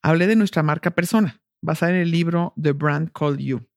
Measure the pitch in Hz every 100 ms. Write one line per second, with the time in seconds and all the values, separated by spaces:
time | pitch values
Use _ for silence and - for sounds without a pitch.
0 | - 165 180 220 202 - 156 151 175 175
1 | 175 226 190 - _ _ - 160 170 180
2 | 170 165 165 170 175 - 156 143 151 151
3 | 160 - 151 139 135 127 120